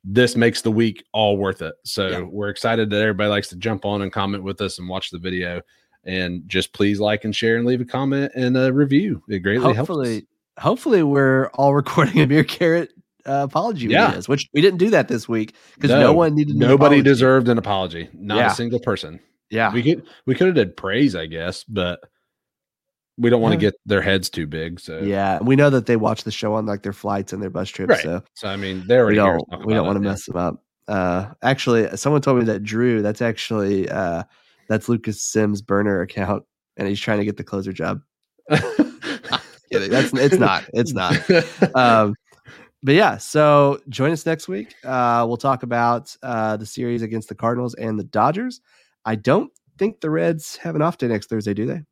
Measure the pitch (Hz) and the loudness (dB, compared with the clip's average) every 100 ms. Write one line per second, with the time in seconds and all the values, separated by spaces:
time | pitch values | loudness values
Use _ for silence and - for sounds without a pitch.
0 | 95 107 123 120 117 110 117 110 117 98 | 0 2 2 4 0 0 -2 0 0 -2
1 | _ 110 107 101 98 92 80 - - - | _ 0 0 0 -2 -6 -10 -12 -12 -6
2 | 95 90 90 104 101 98 117 113 110 104 | -4 -4 -8 -8 -8 -4 -2 0 0 0
3 | 110 95 104 101 - 90 110 107 101 104 | -2 0 0 -2 -4 -8 -6 -4 -4 -4
4 | 98 104 98 101 95 98 98 - 90 92 | -4 -4 -4 -6 -8 -8 -8 -8 -10 -10
5 | - 90 92 92 90 87 - _ _ _ | -10 -10 -8 -6 -6 -8 -14 _ _ _
6 | - 92 90 87 80 95 90 - 104 101 | -8 -6 -4 -8 -4 -4 -4 0 0 2
7 | 104 107 107 104 113 117 120 123 120 127 | -2 -2 -4 -2 0 0 0 -2 -4 -4
8 | 135 139 139 127 127 127 131 135 139 139 | -2 -2 -4 -2 0 2 2 0 0 0
9 | 202 110 - 98 95 110 123 113 151 165 | 0 -6 -6 -4 -2 2 2 0 -2 -4
10 | 123 110 - _ _ - 151 254 320 208 | -4 -4 -8 _ _ -4 -2 0 2 2
11 | 151 139 135 131 135 - 139 143 139 - | 4 4 4 2 0 2 2 2 0 0
12 | 185 190 135 151 - - 175 170 - _ | 2 4 4 4 2 0 2 2 -2 _
13 | _ _ - 139 139 156 220 185 117 139 | _ _ -4 -4 -2 -2 -2 -4 0 4
14 | 214 92 90 143 - 143 190 180 208 185 | 2 0 -2 -4 0 4 4 4 2 2
15 | 123 120 - 113 110 _ _ _ 143 131 | 2 -4 -2 -4 -4 _ _ _ 2 6
16 | 131 156 165 151 147 - 120 139 147 143 | 6 6 4 2 0 2 6 8 8 8
17 | 135 127 131 131 120 113 104 98 92 85 | 6 6 6 4 4 0 0 -4 -4 -8
18 | 80 - 101 107 117 - 120 120 123 98 | -14 -14 -4 0 0 0 -4 -4 -2 -4
19 | 76 85 _ _ _ 110 110 117 127 - | -8 -16 _ _ _ -2 0 0 0 -2
20 | - - - 127 190 160 98 - 95 110 | -4 -10 -4 2 2 2 0 -4 -6 0
21 | 143 90 80 82 87 - - 104 90 87 | 0 -2 -10 -8 -8 -10 -8 -4 -4 -6
22 | - _ _ _ _ _ _ _ _ _ | -14 _ _ _ _ _ _ _ _ _
23 | _ - 117 120 113 107 104 - - 101 | _ -2 2 4 4 2 0 -2 -2 0
24 | 90 95 90 - 78 80 82 87 - 80 | 2 0 -2 -8 -8 -8 -8 -12 -14 -8
25 | 101 98 98 92 120 135 143 131 110 113 | -4 -2 -2 0 2 6 6 4 2 0
26 | 110 110 113 - 107 110 107 101 98 95 | 0 -2 -6 -6 -4 -2 -4 -6 -8 -8
27 | 101 101 98 101 98 90 95 - 95 - | -6 -4 -6 -8 -6 -6 -8 -6 0 0
28 | 78 87 - - 104 98 98 92 92 123 | 0 -8 -10 -12 -10 -8 -8 -8 0 2
29 | 110 107 98 82 - 87 110 110 87 101 | 4 4 4 2 -4 -10 -2 0 0 0
30 | 101 90 - 87 87 82 _ _ - 101 | -2 -4 -6 -4 -4 -6 _ _ -6 -2
31 | 90 87 104 - 120 139 135 117 107 - | 0 -2 -6 -4 -2 -2 0 0 0 -2
32 | 139 147 143 123 113 104 104 110 123 113 | 0 0 2 2 0 -2 -4 -2 0 0
33 | 104 107 120 110 - 110 98 98 90 104 | -2 -2 -4 -4 -6 -2 0 -2 -2 -4
34 | 90 85 - _ _ _ - 110 - 120 | -4 -4 -8 _ _ _ -4 -4 0 -2
35 | - 101 - 110 107 104 104 101 104 98 | -2 -8 -4 0 0 -2 -2 -2 0 -2
36 | 92 - 95 101 _ _ _ - 98 101 | -4 -6 -4 -4 _ _ _ -8 -6 -4
37 | - 107 104 101 - 101 95 92 82 120 | -2 -2 -2 -6 -8 -8 -8 -6 -6 -6
38 | _ _ _ _ - 147 494 440 - - | _ _ _ _ -2 -2 0 -2 -2 -4
39 | - 269 - - - - _ - 98 123 | -10 -10 -8 -8 -8 -20 _ -4 0 0
40 | - 131 135 123 104 92 - - 120 117 | 0 2 4 4 4 2 -2 -4 -2 -2
41 | 92 156 - 175 160 - 180 127 123 113 | 0 0 4 2 2 0 2 4 6 6
42 | 104 110 _ _ - - - _ 131 156 | 4 -2 _ _ -20 -20 -20 _ 2 4
43 | 202 104 - 151 151 147 143 139 - 120 | 4 0 -2 2 6 6 4 0 -8 -2
44 | 139 160 165 160 - 190 226 - 127 131 | -2 0 -2 -4 -6 -10 -10 -14 -6 0
45 | 123 117 117 120 139 127 123 120 120 120 | 2 2 0 -2 -2 -2 -2 0 2 0
46 | - - 131 117 110 107 110 - 123 120 | -4 -16 -8 -4 -2 -4 -8 -6 -4 -4
47 | 110 110 - 110 113 120 123 117 113 107 | -4 -6 -8 -4 -2 -2 -4 -6 -6 -6
48 | 90 - 127 180 254 247 _ _ _ _ | -4 0 0 0 -8 -12 _ _ _ _
49 | 113 110 113 175 - _ _ _ 202 214 | -6 -2 2 2 0 _ _ _ -4 -4
50 | 156 160 170 160 - - 170 156 160 - | -4 0 0 -2 -8 -12 -6 0 -2 0
51 | 123 107 - 110 104 101 120 165 151 | -2 -2 -2 -4 -2 -4 -4 -6 -12